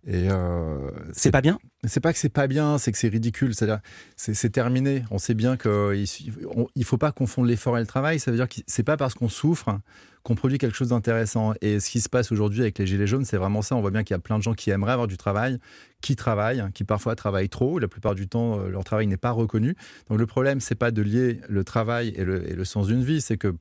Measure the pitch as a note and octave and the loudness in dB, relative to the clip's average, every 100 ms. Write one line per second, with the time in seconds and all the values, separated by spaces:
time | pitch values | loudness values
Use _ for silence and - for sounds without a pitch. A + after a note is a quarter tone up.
0 | - F#2 F2+ F#2+ F2+ F2 D#2+ D2 C2+ - | -2 0 2 2 0 -2 -2 -4 -6 -10
1 | D#2+ - - C3+ C3+ G#3 - _ A#2 - | -12 0 4 6 4 2 -4 _ -2 0
2 | D#3+ E3 D3 - C#3 C3+ D3+ D3 - G#2+ | 0 2 0 2 2 2 2 2 0 0
3 | A#2 A2 A2+ G#2+ C3+ G#2+ G#2+ G#2 - - | 0 2 -2 0 -2 0 0 0 -6 -20
4 | - - - G#2 A#2 G#2+ A#2+ B2+ C3+ C#3 | -20 -10 -4 0 0 2 2 2 2 0
5 | A2+ G2+ - A2 A#2+ B2+ A2+ G#2 G2+ G2+ | -2 -4 0 2 2 2 2 2 2 0
6 | G2+ - - G#2+ - - A#2+ - A#2 B2 | -2 -6 -12 -12 -6 -2 -2 -2 0 0
7 | D3+ - B2 - B2 A#2+ - A#2+ A2 C3 | 0 0 -2 2 2 2 0 -2 -2 -2
8 | C#3+ D#3+ - A#2 B2 - - - A2 D3+ | 0 0 0 0 -2 -6 -6 -2 0 0
9 | C3+ - A#2 - D3 E3+ - G2+ - - | 0 -2 -4 0 0 0 0 -4 -6 -20
10 | - _ - A#2 C3 C3+ B2+ G#2 B2 A#2+ | -20 _ -2 0 2 2 0 0 0 2
11 | G#2 A2+ A2 A#2 G#2+ G#2+ G#2 G#2 - A#2+ | 2 0 0 0 0 0 0 0 0 -2
12 | G#2+ B2+ A2+ G#2+ G#2 G#2 A#2+ - G2 G2 | 0 0 0 2 2 2 0 0 0 2
13 | G2+ C3 C3+ G#2 F#2+ G#2 G2+ B2+ G2+ G#2 | 2 0 0 0 0 0 0 0 0 0
14 | G#2 F#2 - G#2+ G#2 A2 - G2 G2+ B2+ | -2 -4 -2 -2 0 -2 0 0 2 0
15 | A#2 F#2 - G2+ B2 B2 - - - _ | -2 -2 -2 0 0 -2 -8 -20 -20 _
16 | - A#2 - G#2+ G#2+ B2+ G2 - G2 G#2 | -4 -2 0 0 0 0 -4 -4 -2 0
17 | - A2+ G#2 G2 G2 - B2+ E3+ G#2+ - | 0 -2 0 0 -2 0 0 0 -2 -2
18 | G#2+ F#2+ G2 A#2 A#2 G#2+ F#2+ F#2+ F#2+ G#2+ | -2 -2 -2 -2 0 -2 -4 -6 -2 0
19 | G#2+ F#2+ A#2+ A#2 A2+ A2 A#2 F#3 - - | 0 0 0 0 0 2 0 -2 -10 -20
20 | - G#2+ A2+ - C3+ C#3 - A2+ A#2+ G#2+ | -2 0 2 2 2 0 -2 0 0 2
21 | G#2 A2+ B2+ A#2 - G2 F#2 A#2+ A2 A#2 | 2 2 2 0 -2 -2 0 0 0 0
22 | A#2 - F#2 F#2 D#2+ E2+ F#2 G#2+ G2 A#2+ | -2 -2 -2 -2 -2 -6 -4 -2 2 2
23 | B2+ D#3 - G#2+ G#2 E2+ | 2 0 0 -2 -2 -4